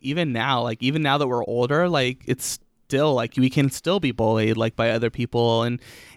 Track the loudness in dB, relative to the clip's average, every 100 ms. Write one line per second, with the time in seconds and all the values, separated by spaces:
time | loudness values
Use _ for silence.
0 | -6 -2 -2 0 0 0 -2 -2 -2 0
1 | 0 0 0 -2 -2 -2 0 2 2 0
2 | 0 -4 -4 -4 -4 -10 _ _ -4 0
3 | 2 2 -2 2 2 4 0 0 -2 0
4 | 0 0 2 2 2 0 -2 0 0 0
5 | -2 -4 -4 0 2 2 0 -4 -10 -20
6 | -20